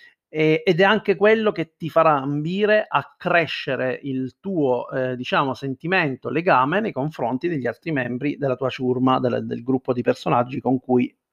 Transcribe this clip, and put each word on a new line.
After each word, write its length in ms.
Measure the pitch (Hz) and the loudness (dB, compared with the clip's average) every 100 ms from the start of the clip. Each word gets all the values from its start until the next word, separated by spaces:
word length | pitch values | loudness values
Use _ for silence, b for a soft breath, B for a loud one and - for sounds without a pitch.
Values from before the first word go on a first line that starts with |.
| B B _ | B B _
E, 320 | 156 156 156 | 0 2 2
ed 160 | 180 170 | 2 4
è 40 | |
anche 320 | 196 214 208 180 | 4 2 0 2
quello 360 | 208 220 214 | 4 4 2
che 220 | 170 156 - | -2 -6 -8
ti 140 | 160 | -2
farà 320 | 165 160 147 | 4 4 4
ambire 640 | 135 143 156 185 208 214 208 | 0 -4 -4 0 2 2 2
a 280 | 143 - - | -2 -4 -6
crescere 840 | 185 170 160 - - 127 127 123 | 0 2 0 -4 -4 -2 -2 -4
il 320 | 143 131 131 - | -6 -6 -6 -8
tuo, 480 | 196 185 143 123 120 | -6 0 2 0 -2
eh, 240 | 143 131 127 | -4 -4 -4
diciamo, 400 | 123 185 139 - | -2 0 0 -2
sentimento, 760 | 139 131 160 190 156 127 120 | -6 -6 -2 0 0 -4 -6
legame 500 | 131 175 139 135 185 | -2 2 2 2 0
nei 120 | 220 | -2
confronti 560 | - 147 160 123 127 175 | -4 -4 -4 -4 -2 -4
degli 180 | 160 117 | -4 -4
altri 260 | 113 170 | -6 -4
membri 460 | 147 123 123 143 - | -4 -2 -4 -4 -2
della 180 | 139 123 | -2 -2
tua 140 | 131 | -4
ciurma, 500 | - 127 127 131 131 | -2 -2 2 4 4
del, 280 | 127 117 113 | 2 -2 -4
del 160 | 120 | -6
gruppo 300 | 120 131 - | -2 -2 -2
di 100 | 123 | -2
personaggi 580 | 120 123 - 135 123 131 | 0 -2 0 0 0 -4
con 180 | 120 127 | -2 -2
cui 320 | - 127 123 _ _ | 2 0 0 _ _